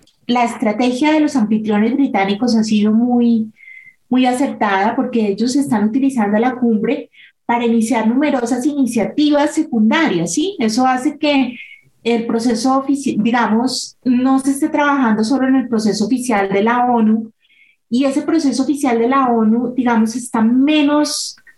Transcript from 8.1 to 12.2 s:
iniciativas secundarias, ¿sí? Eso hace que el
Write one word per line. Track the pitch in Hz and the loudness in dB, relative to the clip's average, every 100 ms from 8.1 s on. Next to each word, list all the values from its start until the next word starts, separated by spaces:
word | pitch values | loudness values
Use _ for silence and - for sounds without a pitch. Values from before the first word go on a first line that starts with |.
| 254 294 254 233 247 | 0 0 0 -2 -2
iniciativas | 302 285 233 220 196 - 294 294 302 | -2 0 -2 -2 -2 0 2 2 0
secundarias, | 311 - 233 220 311 285 175 170 | -2 -2 2 2 2 0 0 -2
¿sí? | - 370 403 | -2 -4 -2
Eso | 220 220 262 | -2 2 0
hace | 254 294 294 | 0 -2 -2
que | 294 277 247 - - - _ _ | 0 0 0 -6 -16 -20 _ _
el | 226 233 | -2 -2